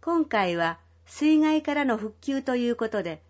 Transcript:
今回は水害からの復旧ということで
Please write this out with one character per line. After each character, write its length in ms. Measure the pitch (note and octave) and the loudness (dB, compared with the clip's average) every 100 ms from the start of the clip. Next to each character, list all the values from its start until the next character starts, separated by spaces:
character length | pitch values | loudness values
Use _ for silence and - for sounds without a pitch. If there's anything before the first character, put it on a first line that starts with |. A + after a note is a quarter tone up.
今 220 | - E4+ | 0 0
回 320 | D4+ A3 F#3+ E3+ | 0 0 0 0
は 240 | E3 E3+ _ _ _ | -2 -4 _ _ _
水 340 | - D4+ D#4 | -2 4 4
害 220 | D#4 D#4 | 4 2
か 120 | D4+ | 0
ら 100 | D4 | -2
の 140 | C#4 A3 | 0 0
復 180 | G#3+ - | -4 -8
旧 200 | - C4+ | -4 -4
と 140 | C4+ B3 | -2 0
い 140 | A#3+ | 0
う 80 | A#3 | -2
こ 100 | A3+ | -2
と 160 | A3 | -4
で 180 | E3+ D#3 _ | -6 -8 _